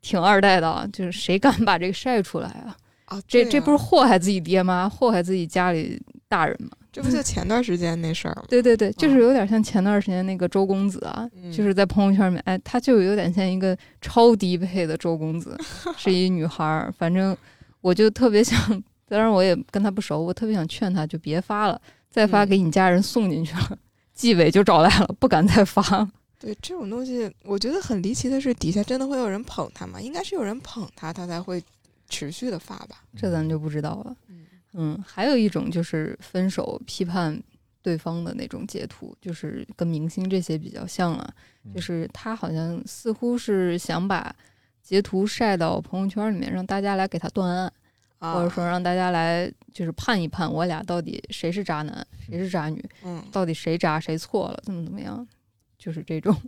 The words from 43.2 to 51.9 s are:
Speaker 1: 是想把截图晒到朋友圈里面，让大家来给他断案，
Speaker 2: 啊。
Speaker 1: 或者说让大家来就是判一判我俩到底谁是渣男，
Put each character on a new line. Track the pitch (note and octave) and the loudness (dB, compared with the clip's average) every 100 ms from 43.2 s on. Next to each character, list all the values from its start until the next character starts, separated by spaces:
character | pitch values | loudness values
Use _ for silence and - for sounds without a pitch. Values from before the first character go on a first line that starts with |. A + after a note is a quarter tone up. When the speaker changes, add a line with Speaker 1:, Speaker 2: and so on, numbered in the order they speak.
| A#3+ A#3+ | -2 -4
Speaker 1:
是 | - G3+ F3+ E3+ | -2 0 0 -2
想 | - E3+ F#3+ | -4 -4 -2
把 | F3+ - - _ _ _ _ | -4 -6 -16 _ _ _ _
截 | _ F#3+ | _ 0
图 | G3+ F#3+ G#3 | 0 -2 -2
晒 | - A3+ F#3+ | 0 0 0
到 | E3 F3 | 0 -2
朋 | - F#3 | -6 -4
友 | G3 | -4
圈 | G3 G#3+ | -2 -4
里 | F#3+ | -4
面， | - | -4
让 | F3+ F#3 | -6 -4
大 | G3 | -4
家 | G3 G3 | -2 -2
来 | F#3+ | -2
给 | E3+ | -4
他 | - | -6
断 | - F#3 | -2 -2
案， | F3+ F#3 _ _ _ _ _ | -2 -4 _ _ _ _ _
Speaker 2:
啊。 | E3 | -6
Speaker 1:
或 | E3+ | -2
者 | F3 | -2
说 | F3+ F3 | -2 -2
让 | F3+ | -2
大 | F3+ | 0
家 | F3+ F3+ | 0 0
来 | F3 E3 E3+ F3+ - _ | 0 0 0 -2 -8 _
就 | - | -8
是 | E3+ | -8
判 | D#3+ - G#3+ | -6 -2 -2
一 | D#3+ | -2
判 | - E3 | -4 -4
我 | D#3+ F3 | -2 -4
俩 | D#3 | -4
到 | - F3 | -6 -6
底 | E3 - - | -6 -12 -12
谁 | - E3 | -8 -6
是 | F3+ | -6
渣 | F#3+ D3+ | -4 -6
男， | D3+ | -6